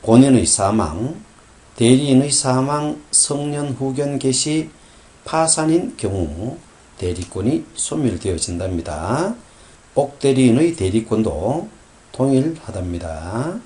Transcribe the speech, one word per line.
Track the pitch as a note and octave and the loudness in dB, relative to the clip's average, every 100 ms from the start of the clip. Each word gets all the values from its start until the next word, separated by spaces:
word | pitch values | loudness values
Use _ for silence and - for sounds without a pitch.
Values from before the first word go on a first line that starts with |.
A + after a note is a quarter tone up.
본인의 | - A#2 C#3 B2 - | 6 6 8 6 4
사망, | - G2 A2 D#2+ E2 B2 E3+ - - - - - - | 0 2 2 0 -2 -6 -8 -16 -20 -20 -20 -20 2
대리인의 | A#2 C3 D3 C3 C#3+ | 4 6 6 4 4
사망, | - C3+ B2+ C3+ D3 D3+ D3+ - | 0 0 0 0 -2 -4 -6 -4
성년 | - - C#3+ D3 D3 D3 | -2 0 -2 -4 -4 -6
후견 | B2 C3+ C3 C#3+ C#3 | -4 -4 -2 -4 -2
개시, | C3+ B2+ D3+ D#3 D#3 - - - - - | -2 0 0 -2 -4 -14 -20 -20 -20 -20
파산인 | - D#3+ D#3+ - D#3 E3 F#3 - | -4 0 0 0 2 2 0 -6
경우 | G#2+ F#2+ D#2+ D2+ A2+ D#3+ - - - - | -4 -2 -4 -6 -10 -10 -20 -20 -20 -8
대리권이 | F#2 F2 F2 - G#2+ E3 - | -6 -6 -8 -4 -2 -2 -6
소멸되어진답니다. | - - D#3 C3 E2+ G2 E2 - F2 F#2+ F2 D#2+ D2+ F2 C3+ F#3+ A#3+ - - - - _ | -10 -6 -2 -2 -2 -4 -4 -6 -6 -4 -6 -6 -8 -4 -2 -4 -6 -16 -20 -20 -20 _
복대리인의 | - C#3 - C#3 C3 B2+ A2+ E3 E3 | -2 -2 0 2 4 6 6 2 0
대리권도 | F#2+ A2 A2 G#2+ A2 D2+ G2 D3+ - - - - _ | 0 0 0 0 0 -2 -4 -4 -8 -18 -20 -20 _
동일하답니다. | - C#3 C3 D3+ D#3+ - F#2+ F2+ F2 E2 D#2+ E2+ A2 D3+ G#3+ | -2 2 2 2 -4 -10 -8 -6 -6 -8 -10 -8 -6 -6 -8